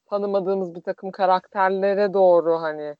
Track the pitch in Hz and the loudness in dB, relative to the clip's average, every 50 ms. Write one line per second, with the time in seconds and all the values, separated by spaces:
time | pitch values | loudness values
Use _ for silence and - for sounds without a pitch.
0 | _ _ 208 202 202 202 196 196 185 185 196 196 185 175 165 175 - 196 180 - | _ _ -6 -4 -4 -2 -2 -2 -2 -2 -2 -4 -4 -6 -10 -12 -10 -10 -10 -10
1 | - 190 185 - 196 185 185 185 - _ - 208 190 190 196 190 196 202 196 190 | -10 -14 -4 -2 0 2 2 0 -2 _ -2 -2 0 0 0 0 0 0 0 0
2 | 208 202 175 196 190 180 175 170 156 165 165 165 165 156 151 151 151 147 147 | 0 0 2 4 6 6 6 4 4 2 0 0 -2 -6 -6 -6 -10 -12 -14